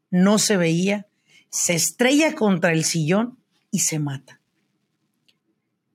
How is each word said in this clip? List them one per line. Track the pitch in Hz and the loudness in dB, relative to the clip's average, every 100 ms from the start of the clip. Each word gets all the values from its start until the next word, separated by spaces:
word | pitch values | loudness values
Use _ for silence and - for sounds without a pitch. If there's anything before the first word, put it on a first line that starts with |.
| _ | _
no | 180 190 214 | 2 4 4
se | - 202 | 2 0
veía. | 165 165 190 202 - _ _ _ _ | 0 0 0 -4 -8 _ _ _ _
Se | - - 170 | -6 -2 -2
estrella | - - 240 294 311 | -2 0 2 2 2
contra | 311 214 180 175 | 0 0 2 0
el | 160 156 | 0 -2
sillón | 170 151 196 240 - _ _ _ | -2 0 0 -2 -8 _ _ _
y | 285 | -6
se | - 156 | -4 -4
mata. | 147 135 - - _ _ _ _ _ _ _ _ _ _ _ _ _ _ _ | -6 -8 -12 -20 _ _ _ _ _ _ _ _ _ _ _ _ _ _ _